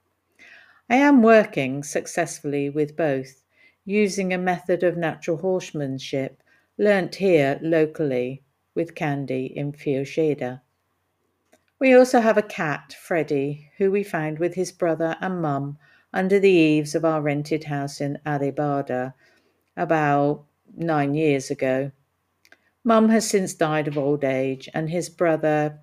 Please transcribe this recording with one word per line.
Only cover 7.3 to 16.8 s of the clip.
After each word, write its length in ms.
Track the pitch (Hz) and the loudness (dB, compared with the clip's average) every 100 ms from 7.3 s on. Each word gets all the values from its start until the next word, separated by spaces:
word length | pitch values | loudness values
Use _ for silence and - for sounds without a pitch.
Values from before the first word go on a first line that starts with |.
| 160 139 139 | 4 4 0
locally 800 | 160 165 156 156 147 123 123 139 _ _ _ | 0 2 0 0 -2 -2 -4 -8 _ _ _
with 220 | 165 165 - | -6 -6 -4
Candy 500 | 156 143 131 131 131 | -4 -4 -4 -6 -6
in 280 | - 143 | -6 -8
Fiosheda. 880 | 143 151 135 135 - 156 135 123 131 _ _ _ _ _ _ _ _ _ _ _ - | -6 -4 -4 -4 -2 -2 -2 -6 -10 _ _ _ _ _ _ _ _ _ _ _ 0
We 140 | 262 | 6
also 280 | 254 254 247 | 8 8 4
have 160 | 220 208 | 4 2
a 40 | |
cat, 540 | 208 - 160 143 - - | 0 -4 -4 -6 -10 -18
Freddy, 760 | - 170 147 143 139 147 - - | -4 -2 0 -2 -2 -6 -12 -2
who 140 | 196 | 0
we 100 | 202 | 0
found 380 | 202 165 156 156 | -2 -4 -4 -4
with 160 | 175 180 | -4 -4
his 160 | 180 | -6
brother 460 | - 175 160 165 - | -2 -2 0 -2 -4
and 220 | 185 180 | -4 -2
mum 360 | 156 139 143 147 _ _ _ | -2 -2 -4 -10 _ _ _
under 260 | 190 190 196 | -4 2 4
the 100 | 196 | 6
eaves 460 | 175 156 151 | 6 6 4